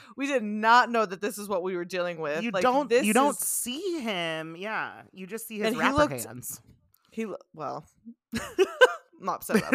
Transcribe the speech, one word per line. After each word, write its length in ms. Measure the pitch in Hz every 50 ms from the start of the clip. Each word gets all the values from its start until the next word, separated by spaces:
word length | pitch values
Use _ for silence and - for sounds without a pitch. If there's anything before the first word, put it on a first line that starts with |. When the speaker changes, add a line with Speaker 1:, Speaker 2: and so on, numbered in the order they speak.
| - - -
Speaker 1:
We 100 | - 269
did 160 | 277 285 247 214
not 460 | 208 208 214 214 226 233 247 240 220
know 160 | 233 226 220
that 160 | 185 190 170
this 160 | 202 202 185
is 100 | 202 208
what 160 | 196 214 180 175
we 140 | 185 190
were 80 | 175 175
dealing 340 | 180 185 180 175 175 175 160
with." 240 | 156 147 147 160 220
Speaker 2:
You 80 | 240
Speaker 1:
Like, 100 | 202 190 185
Speaker 2:
don't, 260 | 254 247 277 294 220
Speaker 1:
this 160 | 233 247 262
Speaker 2:
you 80 | 208 214
don't 260 | 240 277 294 240 -
Speaker 1:
is 0 |
Speaker 2:
see 640 | - - - - - 233 247 302 392 381 339 330
him. 560 | 233 226 202 175 170 165 160 160 160 160 165
Yeah. 460 | 170 190 214 220 185 147 117 98 110 123 - -
You 140 | 185 190
just 200 | 175 214 220 -
see 120 | - 220 202
his 80 | 220
Speaker 1:
And 80 | 220 233
he 20 | 220
Speaker 2:
rapper 140 | - 196 277
Speaker 1:
looked 280 | 302 294 294 139 120 113
Speaker 2:
hands. 340 | 117 117 123 - - - - - - - _ _ _ _ _ _ _
Speaker 1:
he 160 | - 220 226
lo-, 120 | 208 170 - - _ -
well, 320 | 156 151 127 131 143 - _ _ _ _ 226 233 _ _ _ -
<laughs> 0 |
I'm 960 | 226 - - - - 381 508 659 605 494 679 698 622 - _ _ 320 -
not 80 | 196 160
upset 220 | - - - -
about 140 | 208 - -